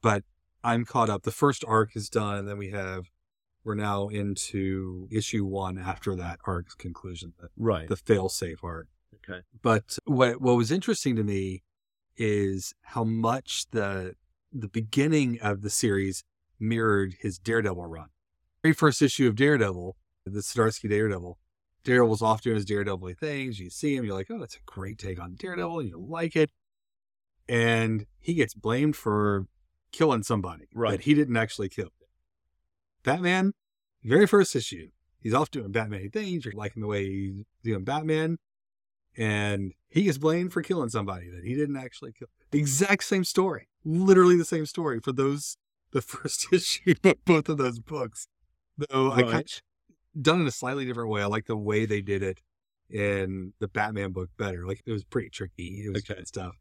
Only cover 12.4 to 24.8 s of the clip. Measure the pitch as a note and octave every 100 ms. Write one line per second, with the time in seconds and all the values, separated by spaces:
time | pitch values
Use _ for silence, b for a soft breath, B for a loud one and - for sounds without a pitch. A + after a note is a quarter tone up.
12.4 | G2 F#2+ - - - - A2+ A2+ A2+ C3
13.4 | - - - A#2 G2+ F#2+ F#2 F2+ _ _
14.4 | _ C3+ G#2+ A2+ G#2+ C3+ D3 D#3 C3 A#2
15.4 | G#2 G2 G2+ - A2+ G2 G2 F#2 - _
16.4 | _ _ A2 A2+ A2+ G2+ G2 F#2 G#2 F2+
17.4 | - A#2 G#2 F2 E2+ D#2+ D2+ _ _ _
18.4 | _ _ D#3+ D#3+ D#3 B2+ C#3+ - B2+ G#2+
19.4 | C#3 D3 G#2 F2+ F2+ - _ _ - G2+
20.4 | G2 - A2 - G#2 G#2 A2 F#2+ F2 F2
21.4 | _ _ _ _ - B2 A#2 G#2+ A2+ A2
22.4 | B2 A2 G2+ G#2 G2+ F#2+ F2+ F2+ D#3 C#3+
23.4 | C3 G#2 F2+ - D3 C#3 A2+ F#2+ F#2+ A3+
24.4 | C3 - - -